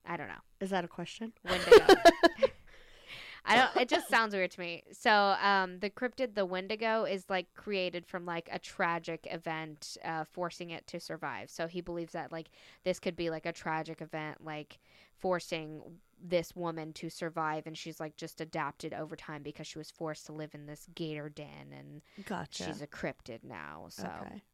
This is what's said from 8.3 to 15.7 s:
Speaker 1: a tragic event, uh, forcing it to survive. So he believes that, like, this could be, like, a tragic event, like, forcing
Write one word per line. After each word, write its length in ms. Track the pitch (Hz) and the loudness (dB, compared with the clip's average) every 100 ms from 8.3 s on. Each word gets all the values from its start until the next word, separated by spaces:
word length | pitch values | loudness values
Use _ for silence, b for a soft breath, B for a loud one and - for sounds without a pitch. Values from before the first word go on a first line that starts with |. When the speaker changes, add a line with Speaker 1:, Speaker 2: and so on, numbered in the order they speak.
| 170 - | -6 -6
Speaker 1:
a 80 | 175 | -10
tragic 680 | - - 175 170 170 165 - | -10 -2 0 0 -4 -8 -8
event, 680 | 165 170 160 160 151 - - | -8 -6 -6 -8 -12 -14 -10
uh, 220 | - 160 156 | -6 -6 -6
forcing 440 | - 175 - 170 | -6 -6 -6 -10
it 140 | 165 - | -12 -10
to 120 | 175 | -12
survive. 500 | - 160 143 113 113 | -10 -8 -6 -8 -10
So 160 | - 165 | -6 -4
he 120 | 180 | -4
believes 300 | 175 170 165 | -6 -8 -6
that, 180 | 175 139 | -8 -8
like, 180 | 165 156 B B B | -10 -12 B B B
this 160 | 185 180 | -2 0
could 160 | 196 170 | -2 -2
be, 140 | 170 | -2
like, 160 | 160 170 | -2 -6
a 80 | |
tragic 480 | 165 170 160 160 160 | -6 -4 -2 -4 -10
event, 420 | 156 160 156 - | -8 -8 -8 -10
like, 360 | 156 151 147 - B B B _ | -10 -10 -12 -20 B B B _
forcing 680 | 190 180 - 165 156 | 0 0 -2 -6 -6